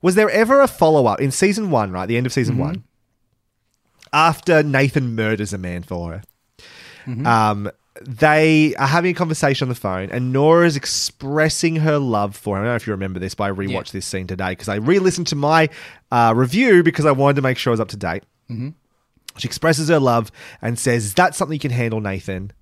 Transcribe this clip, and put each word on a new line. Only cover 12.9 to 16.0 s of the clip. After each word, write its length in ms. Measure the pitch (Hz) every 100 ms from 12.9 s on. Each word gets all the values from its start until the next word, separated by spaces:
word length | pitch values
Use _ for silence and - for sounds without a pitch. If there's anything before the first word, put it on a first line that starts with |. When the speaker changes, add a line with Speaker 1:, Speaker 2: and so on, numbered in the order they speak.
Speaker 1:
remember 260 | 101 95 92
this, 160 | 92 -
but 100 | 101
I 60 |
rewatched 360 | 98 98 98 -
Speaker 2:
Yeah. 40 |
Speaker 1:
this 120 | 98 -
scene 220 | 95 92
today 260 | 95 92 90
'cause 120 | -
I 60 | 101
re-listened 520 | 117 196 185 175 165
to 80 | 147
my, 340 | 147 160 156 - - -